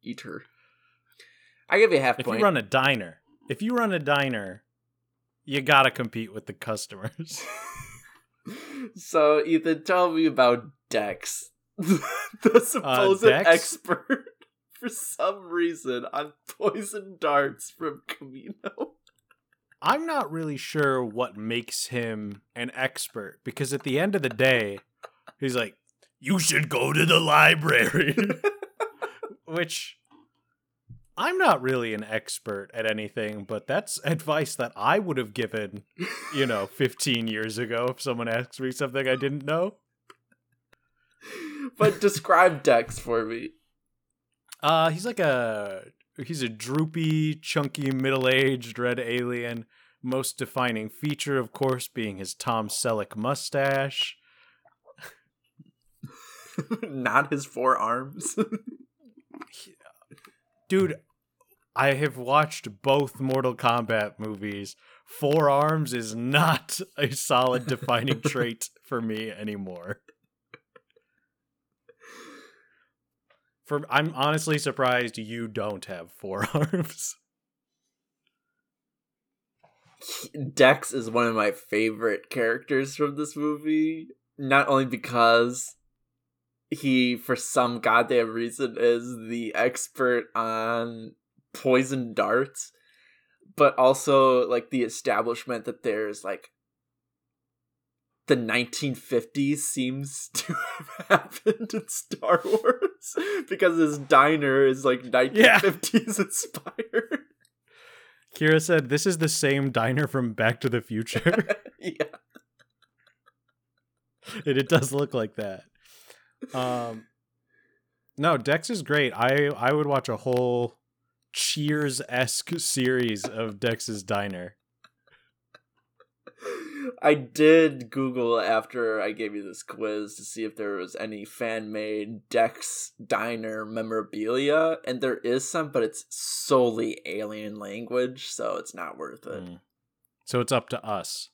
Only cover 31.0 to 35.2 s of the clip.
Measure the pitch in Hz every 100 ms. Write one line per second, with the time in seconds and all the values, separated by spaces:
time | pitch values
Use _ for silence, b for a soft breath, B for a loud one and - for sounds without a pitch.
31 | _ - 254 370 349 156 127 131 117 107
32 | 107 110 - - - 101 98 117 110 107
33 | 104 - 107 104 95 107 - 147 208 -
34 | - 160 - 151 165 - 120 - 110 180
35 | 190 135